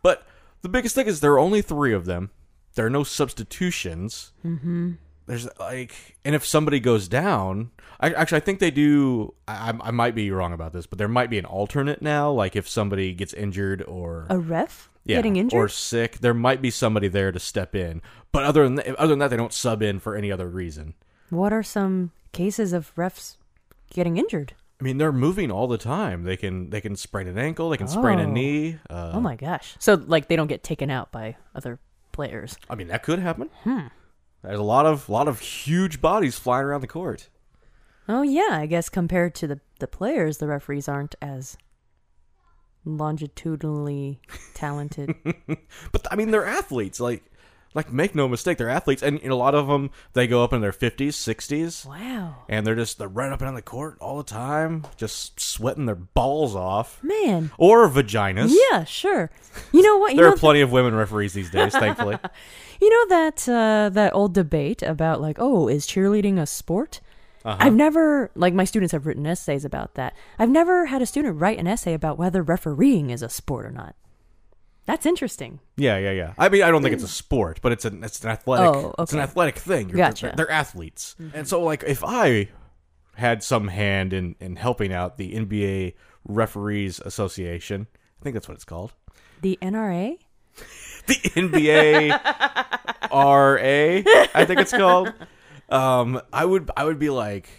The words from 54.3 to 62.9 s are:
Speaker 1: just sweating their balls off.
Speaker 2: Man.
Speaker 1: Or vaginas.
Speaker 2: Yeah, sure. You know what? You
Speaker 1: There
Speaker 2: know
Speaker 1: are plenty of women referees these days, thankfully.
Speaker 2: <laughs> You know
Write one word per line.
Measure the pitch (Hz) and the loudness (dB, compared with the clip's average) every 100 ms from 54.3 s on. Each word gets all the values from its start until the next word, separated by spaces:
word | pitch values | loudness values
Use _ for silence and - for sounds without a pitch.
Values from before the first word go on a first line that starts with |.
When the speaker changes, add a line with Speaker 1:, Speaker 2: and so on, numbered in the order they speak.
| 110 127 151 160 160 147 - | -10 -4 -2 -2 -4 -10 -10
Speaker 1:
just | 110 - - - | -10 -8 -12 -10
sweating | - - 117 156 | -8 -4 -4 -2
their | 123 | -4
balls | 92 90 - 127 151 139 | -6 -4 0 0 0 -2
off. | 98 92 101 120 - | -2 -2 -2 -4 -8
Speaker 2:
Man. | 294 427 359 175 160 - | -4 0 2 0 -2 6
Speaker 1:
Or | 170 226 208 | 8 10 8
vaginas. | 135 110 110 98 95 226 339 523 | 6 2 0 0 0 6 6 6
Speaker 2:
Yeah, | 233 | 4
sure. | 160 - 381 339 165 - - - - | -2 -4 0 0 -2 -10 -20 -18 6
You | 320 | 8
know | 403 415 | 8 8
what? | 415 | 4
You | 277 | 8
Speaker 1:
There | 170 | 8
Speaker 2:
know | |
Speaker 1:
are | 392 | 10
plenty | 156 147 | 6 8
of | 135 | 6
women | 127 123 | 4 4
referees | 110 104 107 101 | 2 0 -2 -4
these | 101 87 | -4 -4
days, | 90 - | 0 2
thankfully. | 269 208 208 202 202 | 2 0 0 -4 -4
Speaker 2:
<laughs> | 185 - - - - - | -8 -14 -20 -20 -20 4
You | |
know | 415 | 6